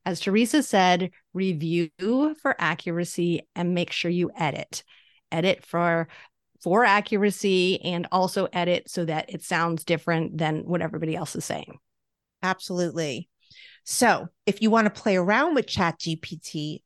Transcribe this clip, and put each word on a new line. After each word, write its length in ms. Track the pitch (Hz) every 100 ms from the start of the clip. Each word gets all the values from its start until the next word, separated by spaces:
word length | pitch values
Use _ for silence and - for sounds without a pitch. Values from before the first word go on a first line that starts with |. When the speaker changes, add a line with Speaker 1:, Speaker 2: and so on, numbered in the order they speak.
| 190
Speaker 1:
As 140 | 170
Teresa 420 | - 208 233 311
said, 500 | - 202 180 180 185 - _
review 560 | 180 190 156 160 170 165 - 196 254 302 311
for 140 | 277 -
accuracy 880 | 165 170 180 170 175 - 175 165 - -
and 180 | 175
make 180 | 180 175
sure 200 | - 175
you 200 | 175 175 -
edit. 480 | 156 143 - - - _ _ _ _
Edit 320 | 170 180 -
for, 460 | - 170 170 165 165 - - _ _ _
for 220 | - 202
accuracy 960 | 233 202 208 208 208 190 202 185 180 190
and 240 | 170 175 165
also 380 | 185 185 202 185
edit 380 | 180 175 175 -
so 160 | - 160
that 240 | 156 -
it 140 | 151
sounds 420 | - 170 170 165 -
different 520 | 160 - 165 160 156
than 280 | 156 156 -
what 160 | 175
everybody 340 | 160 160 160 165
else 220 | 160 -
is 80 | -
saying. 320 | 78 - - _ _ _ _ _ _
Speaker 2:
Absolutely. 840 | 185 190 - 180 175 165 151 120 - _ _ - - - -
So 420 | - 240 170 - - -
if 160 | 196
you 100 | 220
want 220 | 226 214
to 80 | -
play 140 | 220 185
around 400 | 180 220 320 285
with 120 | -
Chat 320 | - 175 160
G 180 | 165 160
P 200 | - 160
T, 460 | - 156 151 151